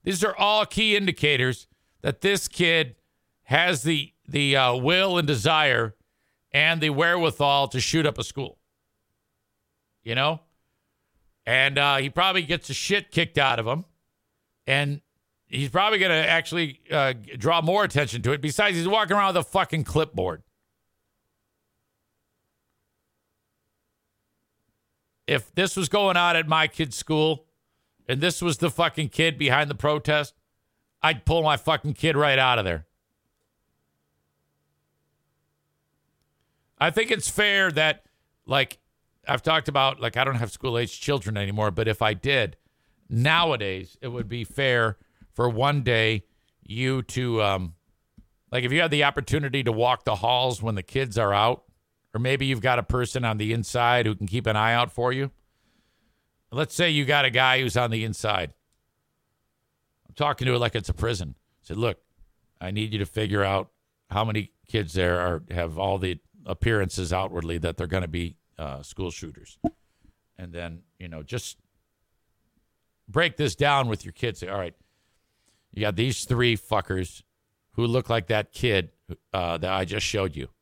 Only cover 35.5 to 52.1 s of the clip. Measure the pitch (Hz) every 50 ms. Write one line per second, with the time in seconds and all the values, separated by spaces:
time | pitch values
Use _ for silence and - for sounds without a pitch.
35.5 | _ _ _ _ _ _ _ _ _ _ _ _ _ _ _ _ _ _ _ _
36.5 | _ _ _ _ _ _ 147 170 160 220 226 - 220 202 - - - - 208 208
37.5 | 202 196 190 180 151 156 156 156 151 - _ _ _ _ _ _ _ _ _ -
38.5 | 135 139 131 - - _ _ _ _ _ _ _ _ _ _ - 135 123 - 160
39.5 | 160 160 - - 139 139 135 135 135 - 117 117 - 120 131 135 131 117 120 117
40.5 | - - - 131 117 117 120 113 - - - - 143 135 110 110 107 104 101 98
41.5 | 101 107 107 107 87 113 113 110 107 - 117 107 107 - - 135 139 131 110 87
42.5 | - _ _ _ _ _ _ _ _ _ _ _ - 113 123 151 160 170 175 165
43.5 | 139 113 104 98 95 92 95 - - _ - 123 120 123 113 95 120 120 113 -
44.5 | - - 139 131 123 120 117 110 101 _ _ _ _ _ - _ _ - 120 123
45.5 | 113 110 131 143 147 143 123 123 120 113 110 110 110 104 - _ _ _ _ _
46.5 | _ _ _ - 101 117 127 127 135 131 - - - 127 127 123 117 110 107 101
47.5 | 98 95 92 85 82 _ _ _ _ _ _ _ _ - - _ _ _ _ _
48.5 | - 127 123 123 135 165 165 165 147 147 143 143 - 151 117 - - 156 143 135
49.5 | 120 139 123 117 113 107 117 123 127 123 _ 123 107 95 110 117 123 123 127 127
50.5 | 120 87 104 117 107 98 90 - - 135 135 120 98 117 110 101 101 104 107 117
51.5 | 123 - _ _ _ _ _ _ _ _ _ _